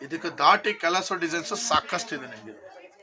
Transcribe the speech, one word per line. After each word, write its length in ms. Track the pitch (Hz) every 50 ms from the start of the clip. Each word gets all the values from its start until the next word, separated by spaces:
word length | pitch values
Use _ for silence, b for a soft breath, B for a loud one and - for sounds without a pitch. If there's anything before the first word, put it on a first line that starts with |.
ಇದಕ್ಕೆ 360 | 139 139 151 160 - 170 - -
ದಾಟಿ 360 | 143 156 190 208 - 208 208
ಕಲರ್ಸ್ 460 | - - 170 175 185 185 - 190 180
ಡಿಸೈನ್ಸ್ 340 | 170 165 160 170 160 - 208
ಸಾಕಷ್ಟಿದೆ 680 | - - - 156 151 - - - 175 - - 160 143
ನಿಮ್ಗೆ. 320 | 131 127 120 110 107 110 104 - - - - - - - - _